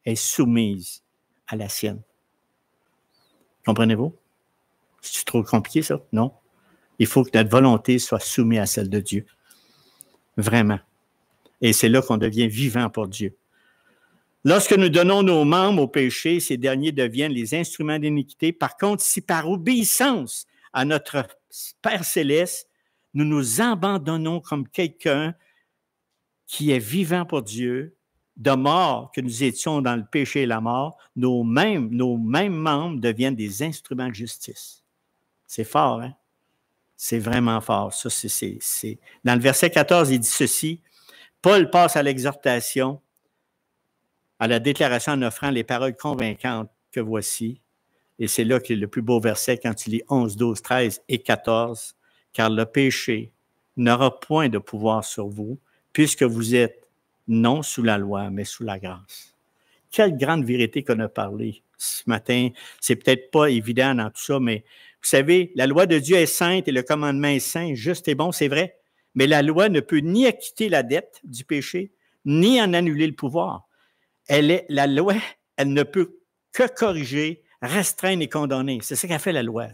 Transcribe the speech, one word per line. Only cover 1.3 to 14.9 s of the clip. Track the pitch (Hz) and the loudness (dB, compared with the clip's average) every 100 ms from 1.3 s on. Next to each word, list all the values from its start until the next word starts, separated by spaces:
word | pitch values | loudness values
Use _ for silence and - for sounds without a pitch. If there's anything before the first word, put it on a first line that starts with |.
| _ - | _ -12
à | 110 | -10
la | 101 | -8
sienne. | - 104 104 107 _ _ _ _ _ _ _ _ _ _ _ _ _ _ _ | -6 -6 -8 -14 _ _ _ _ _ _ _ _ _ _ _ _ _ _ _
Comprenez-vous ? | - 110 113 110 143 - _ _ _ _ _ _ _ _ | -2 2 2 2 -2 -8 _ _ _ _ _ _ _ _
C'est | - - | -12 -10
trop | - 120 | -2 -2
compliqué, | 104 113 101 156 | 2 0 0 -2
ça ? | 156 71 - | -2 -4 -4
Non. | 110 123 - _ _ _ _ _ - | -2 -2 -4 _ _ _ _ _ -2
Il | 117 | 2
faut | - | 4
que | 127 | 4
notre | 110 107 | 4 4
volonté | 120 135 - - 127 | 6 6 6 4 0
soit | - 107 | 0 -4
soumise | - - 113 113 | -2 0 2 2
à | 98 | 0
celle | - 98 | -2 -2
de | 104 | -4
Dieu. | 98 101 - _ _ _ _ _ _ _ - _ _ - | -2 -6 -6 _ _ _ _ _ _ _ -20 _ _ -4
Vraiment. | 104 117 104 101 - _ _ _ _ _ _ _ | 2 4 2 0 -6 _ _ _ _ _ _ _
Et | 117 | 2
c'est | 107 117 | 4 4
là | 127 | 4
qu'on | 127 110 | 2 0
devient | 113 107 117 | 0 0 -2
vivant | 107 135 113 113 | 0 -2 -2 -2
pour | - 101 | -4 -8
Dieu. | 98 101 - _ _ _ _ _ _ _ _ _ _ 139 | -6 -8 -8 _ _ _ _ _ _ _ _ _ _ 4
Lorsque | 185 202 | 4 6
nous | 202 185 | 4 6